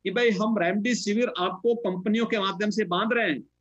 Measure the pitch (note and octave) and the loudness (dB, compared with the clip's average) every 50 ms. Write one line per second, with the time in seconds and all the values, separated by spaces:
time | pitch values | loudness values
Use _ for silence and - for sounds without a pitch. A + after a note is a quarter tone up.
0 | - G3 F#3+ A#3+ A#3+ A#3 G#3 F3+ G#3+ A3 A3+ G#3 E3+ F3 F#3+ G#3+ G3+ B3 B3 - | -6 -4 0 2 2 2 2 2 0 0 0 2 0 0 0 0 0 0 -2 -2
1 | - G3+ G#3 A3+ B3 A#3 - F3+ F3+ F#3+ F#3 - - A#3 A#3+ A3+ - G3 F#3 F3+ | -2 -2 0 0 0 0 -2 -2 -4 -4 -4 -2 0 0 0 0 0 -4 -4 -2
2 | F#3 A3 G#3 A3+ A#3 A3 A3+ G#3+ F#3+ F#3+ F#3+ F3 G#3 G#3 G#3 G#3+ G#3+ F3 E3+ F3+ | -2 0 0 2 2 0 0 0 0 0 -2 -2 -2 -2 0 0 -2 0 0 0
3 | G#3 A3+ A#3+ A#3 A3+ F#3 D3+ A#2+ - - _ _ | 0 2 2 2 2 0 -2 -4 -6 -12 _ _